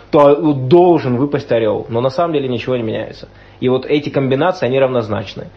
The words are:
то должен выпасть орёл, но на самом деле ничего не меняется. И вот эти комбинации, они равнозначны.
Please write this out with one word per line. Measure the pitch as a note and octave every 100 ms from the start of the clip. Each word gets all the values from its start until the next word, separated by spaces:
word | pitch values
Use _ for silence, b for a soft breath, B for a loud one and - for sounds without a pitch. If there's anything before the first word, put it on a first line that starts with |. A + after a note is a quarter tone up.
| B
то | D#3 C#3+ C#3+ E3
должен | C#3+ B2+ F3 F3+ D#3+ C3 A#2+
выпасть | C#3+ C#3+ -
орёл, | A#2 A2 G2 -
но | A#2
на | C3
самом | C3+ E3+
деле | D3+ C3
ничего | A#2+ C3+ B2+
не |
меняется. | A2 G#2+ G#2+ - - B B B
И | B2+
вот | C3 -
эти | D3+ C#3+
комбинации, | D3 C3+ C3 E3+ F3+ B2
они | C3
равнозначны. | C3 B2+ G#2+ G#2 G2 - -